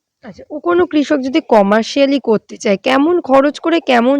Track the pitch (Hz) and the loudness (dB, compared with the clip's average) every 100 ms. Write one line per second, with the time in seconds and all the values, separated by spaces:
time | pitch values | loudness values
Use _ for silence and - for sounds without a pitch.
0 | _ _ 247 170 - 302 339 349 349 302 | _ _ -20 -20 -16 -8 -2 -2 0 -2
1 | 269 302 262 302 - 226 196 214 220 285 | -2 -4 -2 -4 2 2 4 0 0 0
2 | 277 277 - 208 - 208 220 196 - 262 | 0 0 -2 -4 -4 -8 -4 -2 0 0
3 | 302 349 320 269 285 - 339 330 - 240 | 0 -2 2 2 2 -2 -2 -2 0 2
4 | 240 | 2